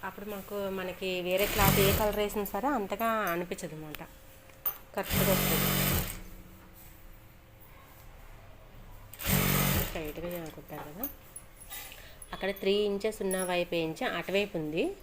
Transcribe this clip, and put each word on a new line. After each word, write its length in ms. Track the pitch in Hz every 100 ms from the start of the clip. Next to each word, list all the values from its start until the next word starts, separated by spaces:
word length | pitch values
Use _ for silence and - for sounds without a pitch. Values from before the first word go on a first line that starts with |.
| 190
అప్పుడు 180 | 190 202
మాకు, 240 | 202 190 202 196 190
మనకి 320 | 185 180 190 185 180
వేరే 180 | 185 202
క్లాత్ 260 | 208 196 196
ఏ 20 | 196 196
కలర్ 180 | 214 208
వేసినా 260 | 208 214 196
సరే 160 | 202 262 269
అంతగా 300 | 196 196 226 220 196
అనిపించదు 420 | 170 180 220 175 156
అన్నమాట, 280 | 156 147 170 - - - - - - - - -
కరెక్ట్గా 360 | 190 - 190 190
వస్తుంది. 340 | 190 190 190 - - - - - - - - - - - - - - - - - - - - - - - - - - - - - - - - - - - - - 50 50 50 - -
స్ట్రైట్గా 560 | - 151 147 175 175 160 156
కుట్టారు 260 | 147 151 143
కదా, 160 | 160 262 - - - - - - - - - - - -
అక్కడ 160 | - 190 196
త్రీ 120 | 196 202 208
ఇంచెస్ 300 | 202 220 208 196
ఉన్న 120 | 185 180
వైపు 220 | 180 175 170
వేయించి 300 | 160 156 254 170
అటువైపు 360 | 165 190 202 170
ఉంది 240 | 156 160 302 392